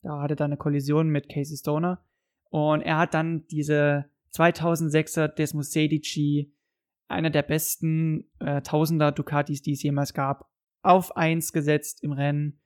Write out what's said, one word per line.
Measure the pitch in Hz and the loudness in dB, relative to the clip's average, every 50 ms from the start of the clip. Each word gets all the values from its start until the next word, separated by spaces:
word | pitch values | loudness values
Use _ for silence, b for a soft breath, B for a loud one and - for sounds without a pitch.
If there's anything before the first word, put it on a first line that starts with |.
Da | - - 151 147 | -8 -8 -6 -4
hatte | 143 147 151 143 | -2 -2 0 0
er | 147 | 0
eine | 147 143 143 | -2 -2 -2
Kollision | - 156 147 147 139 143 147 156 160 160 | -2 0 0 0 0 2 2 2 2 2
mit | 151 143 143 _ | 0 -2 -2 _
Casey | - 147 143 147 156 | -6 -6 -6 -6 -8
Stoner. | 135 - 156 147 151 165 180 185 180 _ _ _ _ _ _ _ _ _ _ | -8 -4 -2 -2 0 0 -2 -4 -4 _ _ _ _ _ _ _ _ _ _
Und | - 156 151 151 151 151 | -4 0 2 2 2 0
er | - - 160 156 | 0 0 0 0
hat | 170 170 - | 0 0 0
dann | 160 160 165 165 160 - _ | -2 -2 0 -4 -6 -6 _
diese | - 151 147 147 151 147 147 147 143 143 143 - _ _ _ _ | -6 -4 0 2 2 4 4 4 2 0 -2 -6 _ _ _ _
zweitausendsechser | - - 160 170 170 - 156 170 170 160 160 156 143 156 151 - - 165 156 151 | 0 4 4 4 4 2 0 0 0 0 0 2 2 2 0 0 0 0 0 0
Desmosedici, | - - 156 147 - 151 143 - - 160 156 151 156 151 151 - - 156 147 147 147 147 147 143 _ _ _ _ _ _ _ _ _ _ _ _ | 0 -2 -4 -2 -2 -6 -6 -2 0 0 2 2 0 -2 -4 -4 -4 -2 0 2 2 0 -2 -4 _ _ _ _ _ _ _ _ _ _ _ _
einer | - 185 160 160 | -4 -2 -2 0
der | 143 151 143 | 0 0 0
besten, | - 151 160 156 - - - - 160 160 160 160 160 156 151 - _ _ _ | 0 -2 -2 -2 -2 -4 -2 -2 0 0 2 2 0 0 -2 -4 _ _ _
äh, | - 147 143 143 | -6 -4 -4 -4
Tausender | 139 - - 151 160 156 165 156 151 147 143 | -4 -2 0 0 2 2 2 2 2 0 0
Ducatis, | - 143 - 147 147 143 147 147 139 | -2 -4 -2 -2 -2 -2 -2 -4 -6
die | _ - | _ -4
es | 147 131 - | -4 -2 -2
jemals | 147 143 139 143 - - | -2 0 0 -2 -2 -2
gab, | - 139 135 143 - - _ _ _ _ _ _ _ | -4 -2 -2 -2 -6 -8 _ _ _ _ _ _ _
auf | _ 190 180 190 180 - - | _ 6 6 6 6 0 -4
eins | - 165 160 165 165 160 - - | 0 0 2 2 0 -2 -2 -2
gesetzt | 165 143 147 151 151 151 - - _ - | -2 2 2 2 2 0 -4 -12 _ -6
im | 151 | -6
Rennen. | 147 139 143 143 147 147 147 151 143 _ _ | -4 -2 0 0 0 0 -2 -4 -6 _ _